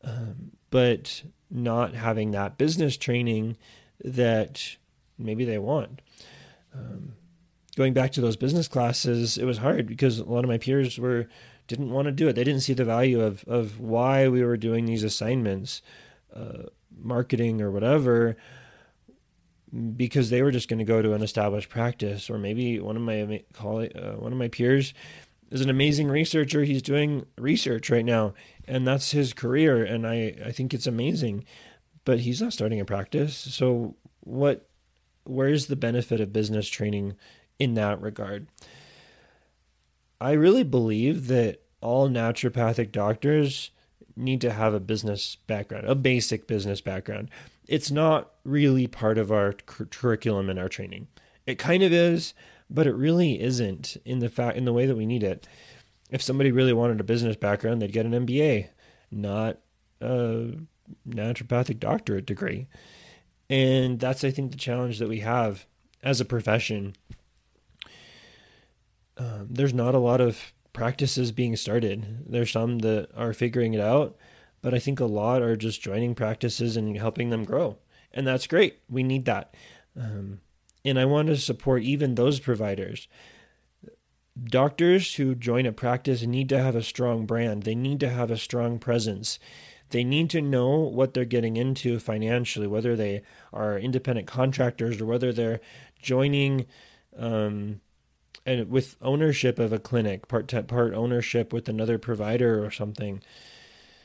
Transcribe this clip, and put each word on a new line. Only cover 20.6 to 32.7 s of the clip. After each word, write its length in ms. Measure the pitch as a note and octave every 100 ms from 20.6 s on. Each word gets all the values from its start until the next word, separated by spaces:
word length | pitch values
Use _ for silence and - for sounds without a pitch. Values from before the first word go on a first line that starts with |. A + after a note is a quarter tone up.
| -
gonna 160 | A2+
go 180 | G#2+ A2+
to 120 | A2
an 100 | G#2
established 460 | G#2+ - G#2 G#2 -
practice. 600 | A#2 A#2+ - G#2 G2+ -
Or 80 | A2
maybe 420 | G2+ A2 B2 A2+
one 160 | G2 A2
of 60 |
my 140 | A#2 G#2+
ama-, 240 | G#2 G#2+ -
colle-, 360 | - G#2+ A2 A2+ -
uh, 180 | G#2
one 180 | G#2+ A2
of 60 | B2+
my 100 | A#2+
peers 460 | - A#2+ C#3 C3+ - - - - _ _
is 120 | C3
an 80 | C3+
amazing 380 | C3 D3 D3 D3
researcher. 540 | C#3+ D#3+ D#3+ C#3 D3
He's 200 | D3 C3+
doing 420 | B2+ C#3+ D3 C#3+ - -
research 520 | B2+ G3 - A2+ -
right 160 | A#2+ A#2
now, 300 | A2+ G#2+ - - - -
and 200 | C3 B2+
that's 240 | C3+ -
his 220 | D3 C3
career, 500 | - A#2+ C3+ D#3 B2
and 220 | G2+ A#2 A2+
I, 300 | A#2 A2 - A2
I 60 |
think 240 | A#2 C3 A#2+
it's 120 | C3
amazing, 560 | A#2 C3+ D#3+ B2 G2+ - - - - _ _ -
but 140 | A#2+
he's 220 | B2 B2+
not 120 | A3+
starting 260 | - A2